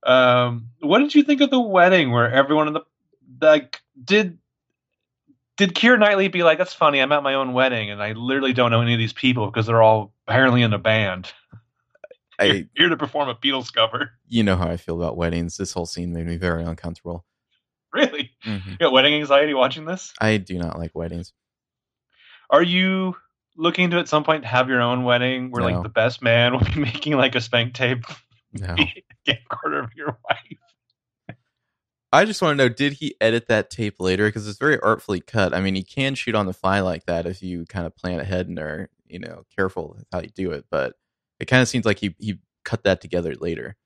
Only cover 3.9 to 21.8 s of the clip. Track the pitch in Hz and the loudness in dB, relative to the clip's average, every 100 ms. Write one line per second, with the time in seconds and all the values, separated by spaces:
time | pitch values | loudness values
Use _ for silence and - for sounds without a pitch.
3.9 | 139 120 202 196 170 _ _ _ _ _ | _ 0 2 2 -6 _ _ _ _ _
4.9 | _ _ _ _ _ _ - 196 196 226 | _ _ _ _ _ _ 0 0 2 4
5.9 | 247 208 196 190 180 170 156 180 - 156 | 6 6 4 0 2 4 4 0 2 2
6.9 | 143 135 147 139 139 131 127 131 120 104 | 4 2 2 0 -2 -2 2 2 0 -6
7.9 | 104 104 110 123 135 135 123 120 113 117 | -6 -6 -6 -2 -2 0 2 2 4 2
8.9 | 120 113 - 131 120 104 117 113 113 110 | 0 -2 0 0 0 -2 -2 0 6 6
9.9 | 110 104 _ - 117 131 123 117 104 92 | 4 -2 _ -2 2 4 4 2 2 0
10.9 | 110 104 92 90 - _ 113 _ _ _ | 0 0 -4 -12 -20 _ -20 _ _ _
11.9 | _ - - _ - 98 98 78 - 190 | _ -20 -20 _ -2 0 0 -4 0 0
12.9 | 160 143 151 139 117 135 135 123 - 113 | 2 -4 -4 -6 -4 -4 -4 -4 -2 -2
13.9 | 123 117 _ _ 117 104 92 87 85 - | -2 -8 _ _ 0 2 2 0 -6 -8
14.9 | 85 85 64 85 85 85 - 95 - 85 | -6 -6 -4 -4 -4 -6 -8 -10 -8 -10
15.9 | - 87 85 82 85 90 85 85 85 87 | -8 -8 -8 -8 -4 -4 -4 -6 -8 -12
16.9 | 82 85 85 _ _ _ _ _ _ _ | -12 -12 -14 _ _ _ _ _ _ _
17.9 | - - 147 123 _ 113 104 95 95 127 | -2 -2 -2 -12 _ -8 -8 -8 0 4
18.9 | 127 139 151 147 139 151 139 123 131 156 | 4 4 2 2 4 4 2 0 -2 -10
19.9 | 185 - - 110 107 92 90 85 - 85 | -10 -12 -4 0 0 -4 -8 -8 -8 -10
20.9 | - 85 85 85 _ _ _ _ _ | -8 -10 -10 -14 _ _ _ _ _